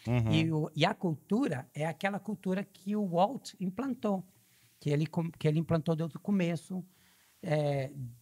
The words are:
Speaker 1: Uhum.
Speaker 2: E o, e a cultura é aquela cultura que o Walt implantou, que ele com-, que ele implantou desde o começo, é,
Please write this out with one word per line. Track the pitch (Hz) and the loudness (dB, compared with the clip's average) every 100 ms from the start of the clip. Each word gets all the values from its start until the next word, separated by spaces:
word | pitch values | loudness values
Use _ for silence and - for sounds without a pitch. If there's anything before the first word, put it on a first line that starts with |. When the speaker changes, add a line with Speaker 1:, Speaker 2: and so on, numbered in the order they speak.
| 113 | 0
Speaker 1:
Uhum. | 120 110 | 2 4
Speaker 2:
E | 160 160 | 4 4
o, | 156 156 - | 2 0 2
e | 165 | 0
a | |
cultura | 214 175 151 - 214 269 127 - | 2 -2 -4 0 0 2 -2 -6
é | 143 | -4
aquela | 165 147 196 202 | -4 -2 -4 -4
cultura | 208 208 190 185 | -6 -6 -2 -2
que | 196 - 196 208 | -4 -10 -4 -2
o | 196 | 0
Walt | 170 202 262 - - | 2 2 0 -12 -6
implantou, | 190 185 277 247 214 190 - _ _ _ _ _ | -6 -4 -4 -2 0 -2 -4 _ _ _ _ _
que | 147 | -2
ele | 143 160 | 0 0
com-, | - 165 | -2 -4
que | - 156 | -2 0
ele | 156 | 2
implantou | 160 165 160 156 | 2 0 0 -2
desde | 165 - | -2 -6
o | |
começo, | - 202 170 165 - 185 175 _ _ _ _ _ | -2 0 2 -2 -4 -8 -10 _ _ _ _ _
é, | - 151 147 139 131 139 123 120 | -2 0 2 0 -2 -8 -12 -4